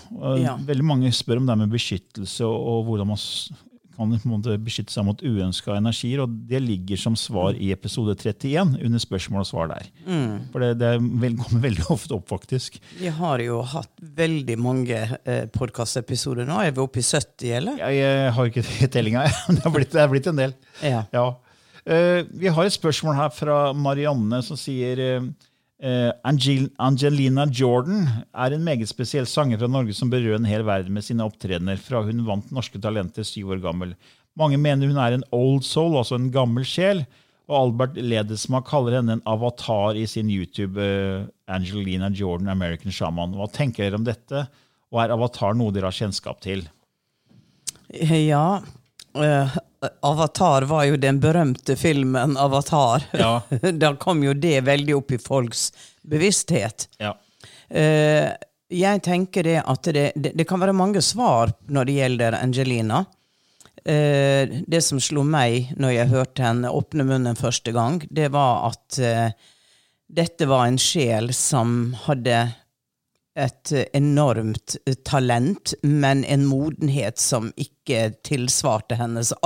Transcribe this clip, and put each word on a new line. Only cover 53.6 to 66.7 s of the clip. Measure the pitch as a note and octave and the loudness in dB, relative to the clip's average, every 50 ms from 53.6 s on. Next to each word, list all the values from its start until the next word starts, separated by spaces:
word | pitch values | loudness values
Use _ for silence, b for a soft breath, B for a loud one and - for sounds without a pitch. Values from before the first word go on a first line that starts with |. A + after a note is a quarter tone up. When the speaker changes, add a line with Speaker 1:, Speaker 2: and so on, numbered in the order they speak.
| - F#3 F3 D#3 | 0 0 2 4
Speaker 2:
Da | D#3 D3+ C#3+ | 2 2 2
kom | C#3 - F3 F3+ D#3 C#3 | 2 0 2 2 4 4
jo | C#3 C#3 | 4 2
det | C#3+ D#3 F3 D3+ C3+ B2+ | 2 2 2 2 4 4
veldig | C3+ C#3 C#3+ C#3+ D3 D3 C#3 | 2 2 2 2 2 0 0
opp | C3+ - C3 | 0 -2 -4
i | A#2 | -4
folks | - - C#3 C3+ B2 A2+ A2+ - - - B B B B B B B | -2 0 0 0 0 0 -2 -4 -4 -6 B B B B B B B
bevissthet. | D3+ D3+ D3+ E3+ G#3 F#3+ - - - E3 B2+ G2 A2+ - - - - _ - | -4 0 2 4 4 2 2 0 0 0 0 0 -2 -4 -8 -12 -14 _ -8
Speaker 1:
Ja. | G#2+ G#2+ G2+ - B B B B B B B B B B | -8 -6 -6 -8 B B B B B B B B B B
Speaker 2:
Eh, | - D#3+ D#3 D#3 D#3 D3+ D3+ D3+ D3+ D3+ D3 C#3+ - - - - _ _ _ - | 0 2 4 4 4 4 4 4 4 2 2 0 -4 -8 -12 -20 _ _ _ -6
jeg | F3+ F3+ F#3 G3 G#3 G3 | -2 0 2 2 2 2
tenker | - E3+ F3+ F3 F#3+ F#3 - G3 | 0 0 0 0 0 0 -2 0
det | E3 E3 E3 D#3 - | 2 2 2 2 0
at | - C3 - - E3+ | 0 -2 -2 -2 0
det, | D3+ D3 C#3+ C#3 - | 0 2 0 0 0
det, | D#3 C3+ D#3 - | -2 -4 -2 -2
det | D#3+ D#3+ | -2 -2
kan | - F#3 F3+ | 0 0 2
være | F3+ G3 G3 | 2 2 4
mange | F#3+ F3+ G3+ G#3 F#3 | 2 2 2 2 2
svar | D3 - - A3 B3 G#3 C3+ A#2 A#2 A2 - - - | 0 0 0 0 2 4 4 4 4 2 0 -4 -6
når | - C#3+ C#3 B2+ C3 | -2 0 0 0 2
det | C#3 | 2
gjelder | C#3+ C3+ B2+ B2+ A#2 A#2+ A2+ A2+ - | 2 2 2 2 2 2 0 0 0
Angelina. | - C3 B2 B2+ C3+ C3 B2 A#2 A2 G#2+ A2+ D#3 F#3+ - b b b b b b b b b b b b b - | 0 0 0 0 0 0 0 0 0 0 0 0 0 -2 b b b b b b b b b b b b b -10
Eh, | - - D#3 D3+ D3+ D3 C#3+ C#3 C#3 C#3 C#3 C#3 C3+ - - C3+ F3+ - | -2 0 2 2 4 4 4 4 4 4 4 2 2 0 -2 -6 -2 0
det | D#3+ E3 D#3+ | 0 2 2
som | - D3 C3 | 2 0 -2
slo | - - D#3 D3 C#3 | -2 0 0 0 2
meg | D3 D#3+ D3 B2+ A#2+ A#2 B2 B2 B2+ - - | 2 2 2 2 2 2 0 -2 -4 -2 -2
når | C#3 C3 B2 | 0 2 2
jeg | A#2 A#2+ C3 | 2 2 4
hørte | B2 C3 C3 B2+ _ - B2+ | 2 2 0 0 _ 0 0
henne | A#2 A#2 A#2+ B2 B2 | 2 2 0 0 -2